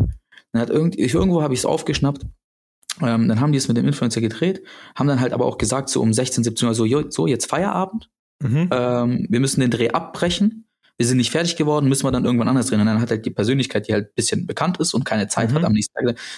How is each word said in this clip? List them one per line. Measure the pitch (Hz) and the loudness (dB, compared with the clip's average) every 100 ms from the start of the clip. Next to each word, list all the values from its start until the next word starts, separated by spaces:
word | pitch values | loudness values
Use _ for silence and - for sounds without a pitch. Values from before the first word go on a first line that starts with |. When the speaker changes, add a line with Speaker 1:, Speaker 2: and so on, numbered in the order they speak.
| 101 - _ - _ | -2 -4 _ -20 _
Speaker 1:
Dann | 117 | -2
hat | 117 | 0
irgend-, | 151 170 - | 2 2 0
ich, | 127 | 0
irgendwo | 160 190 170 | 2 2 2
hab | 151 | 0
ich's | 127 - | 0 0
aufgeschnappt. | 160 - 143 139 143 - - _ _ _ _ - - | -2 -2 0 0 -2 -8 -16 _ _ _ _ -12 -4
Ähm, | 123 117 113 | 0 2 2
dann | 110 | 2
haben | 147 | 2
die | 139 | 2
es | - | 0
mit | 117 | 0
dem | - | 0
Influencer | 143 120 113 | 0 -2 0
gedreht, | 113 - 180 190 - - - - | -2 0 -2 -2 -8 -20 -12 -2
haben | 139 | 0
dann | 135 | 2
halt | 127 | 0
aber | - 123 | 0 -2
auch | - | 0
gesagt, | 104 131 135 | 0 0 -2
so | 127 | 0
um | 113 | 2
sechzehn, | 110 127 - 117 | 2 0 0 -2
siebzehn | 113 120 | 0 0
Uhr | |
so, | 113 110 | 0 2
"Jo, | 143 151 | 0 -2
so, | - 156 | -2 0
jetzt | 127 - | 0 -2
Feierabend. | 143 196 185 190 220 - _ _ - | -2 -2 -2 -4 -6 -12 _ _ -6
Speaker 2:
Mhm. | 135 139 175 | -2 0 2
Speaker 1:
Ähm, | 127 123 123 120 123 - | 0 0 0 0 -2 0
wir | 120 | 0
müssen | 135 139 | 0 0
den | 127 | 0
Dreh | 113 113 | 2 0
abbrechen. | - - - 175 175 208 - - _ _ - | -2 -4 -4 -2 2 0 0 -10 _ _ -2
Wir | 120 | 2
sind | 127 | 2
nicht | 120 | 2
fertig | 156 170 - | 0 -2 0
geworden, | 151 151 139 | 0 2 2
müssen | 135 135 | 2 2
wir | |
dann | 127 | 0
irgendwann | 123 123 113 | 2 2 2
anders | 131 120 | 2 2
drehen." | 107 | 2
Und | 107 | 2
dann | 110 | 2
hat | 117 | 0
halt | 110 - | -2 -4
die | |
Persönlichkeit, | - 104 135 120 107 104 | -2 0 0 0 -2 -2
die | |
halt | 107 104 | -2 -2
ein | - | -4
bisschen | - - - | -2 -2 -4
bekannt | - 165 175 | -2 -2 -2
ist | 156 | -2
und | 113 | -2
keine | - 107 95 | -2 -2 -2
Zeit | - 110 | -2 0
Speaker 2:
Mhm. | 147 | 0
Speaker 1:
hat, | 175 | 2
am | |
nächsten | 113 208 | 0 0
Tag | - | -2
gesagt, | 123 117 - | -2 -2 -8